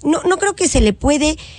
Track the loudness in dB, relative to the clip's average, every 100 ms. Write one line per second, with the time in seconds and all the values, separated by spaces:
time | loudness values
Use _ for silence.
0 | -2 0 0 0 -2 -2 0 2 2 2
1 | 0 0 0 -2 -10